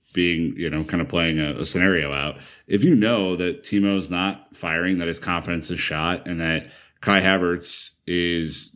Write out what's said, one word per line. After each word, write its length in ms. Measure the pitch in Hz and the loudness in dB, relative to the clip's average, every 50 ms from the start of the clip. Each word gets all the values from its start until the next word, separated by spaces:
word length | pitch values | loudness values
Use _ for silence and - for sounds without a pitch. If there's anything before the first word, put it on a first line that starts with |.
| _ _ - | _ _ -2
being, 420 | 92 87 87 85 82 82 76 67 | 0 2 2 2 0 0 -2 -2
you 120 | - 85 80 | -4 -4 -4
know, 160 | 76 78 80 | -2 -4 -4
kind 160 | - - 85 | -2 -2 -2
of 80 | 80 - | -2 0
playing 320 | - 87 85 82 80 78 | 0 0 0 2 0 0
a, 140 | 76 73 69 | -2 -2 -4
a 100 | - - | -4 -4
scenario 480 | 76 - 90 90 95 95 85 73 71 71 | -2 0 2 4 4 4 2 0 -2 -4
out, 240 | 71 69 76 - - - - - - _ | -4 -4 -6 -8 -10 -16 -20 -20 -18 _
if 180 | - - 104 120 | -2 0 2 4
you 100 | 180 165 | 6 6
know 400 | 117 107 110 120 110 95 92 92 | 6 6 4 2 2 2 0 0
that 280 | 85 90 90 82 - - | 0 0 -2 -2 -4 -6
Timo's 460 | - - 101 98 98 98 95 90 82 | -2 0 2 2 2 2 0 -2 -2
not 440 | 90 87 92 98 95 - - _ - | -2 -2 -2 -2 -2 -6 -12 _ -16
firing, 440 | - - 82 80 85 87 92 92 90 | -10 -6 -4 -2 0 0 0 0 0
that 100 | 85 85 | 0 -2
his 100 | 82 - | -4 -4
confidence 520 | - 95 87 85 - - 85 82 78 - | -4 -2 -2 -2 -2 -2 -4 -4 -4 -6
is 100 | 87 82 | -6 -4
shot, 460 | - - 78 78 78 85 90 85 - 87 | -4 -4 -2 -2 0 -2 -2 -2 -4 -6
and 100 | 87 82 | -6 -4
that 300 | 82 80 80 78 82 - - - - _ _ - | -2 -2 -2 -2 -4 -8 -20 -20 -20 _ _ -6
Kai 220 | - - 101 95 92 | 2 4 4 6 6
Havertz 680 | 92 95 95 90 87 87 87 - - - - - - _ _ - | 4 4 4 2 0 0 -2 -4 -8 -8 -8 -10 -12 _ _ -8
is 680 | - 87 87 87 87 87 85 82 78 - - - - - | -4 -2 0 0 0 0 0 -2 -4 -6 -8 -12 -14 -16